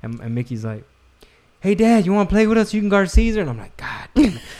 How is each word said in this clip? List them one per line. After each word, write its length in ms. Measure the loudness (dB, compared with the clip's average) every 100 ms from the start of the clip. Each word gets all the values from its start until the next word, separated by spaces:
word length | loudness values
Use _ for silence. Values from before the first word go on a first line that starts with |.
And, 180 | -10 -10
and 140 | -6
Mickey's 300 | -6 -6 -8
like, 200 | -8 -10 -16 _ _ _ _ _ _ _
Hey, 140 | -2
Dad, 300 | 2 4 4
you 80 | 2
wanna 160 | 0 2
play 180 | 2 2
with 120 | 2
us? 160 | 0
You 60 | -2
can 100 | 0
guard 200 | 2 4
Caesar. 300 | 2 2 -2
And 80 | -4
I'm 100 | -8
like, 180 | -12 -14
God 320 | -14 -14 -4
damn 220 | 2 2 2
it. 60 | -14